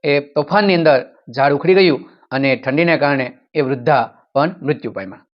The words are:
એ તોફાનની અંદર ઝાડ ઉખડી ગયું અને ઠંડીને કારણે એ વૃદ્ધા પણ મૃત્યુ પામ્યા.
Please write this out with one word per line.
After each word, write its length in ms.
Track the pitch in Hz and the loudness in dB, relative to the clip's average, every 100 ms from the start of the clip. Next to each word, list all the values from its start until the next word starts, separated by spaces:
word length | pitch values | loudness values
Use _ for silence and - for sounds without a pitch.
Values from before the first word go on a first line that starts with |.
એ 160 | 156 143 | 0 -2
તોફાનની 540 | 143 151 143 196 202 | 0 -4 0 0 2
અંદર 400 | 170 160 135 - _ - | 2 4 2 0 _ -12
ઝાડ 240 | 120 139 | -2 0
ઉખડી 220 | 143 165 | 2 2
ગયું 360 | 190 185 131 - _ _ | 4 4 2 -6 _ _
અને 260 | 131 139 123 | -2 0 -2
ઠંડીને 400 | 135 139 170 156 | -2 0 0 2
કારણે 420 | 143 139 123 - _ | 0 -2 -4 -10 _
એ 60 | 156 | -4
વૃદ્ધા 420 | 131 135 120 135 113 _ _ | -2 -2 0 0 -2 _ _
પણ 200 | 135 160 180 | -2 -2 -4
મૃત્યુ 300 | 139 151 117 | -6 -6 -6
પામ્યા. 340 | 98 95 101 _ | -10 -14 -16 _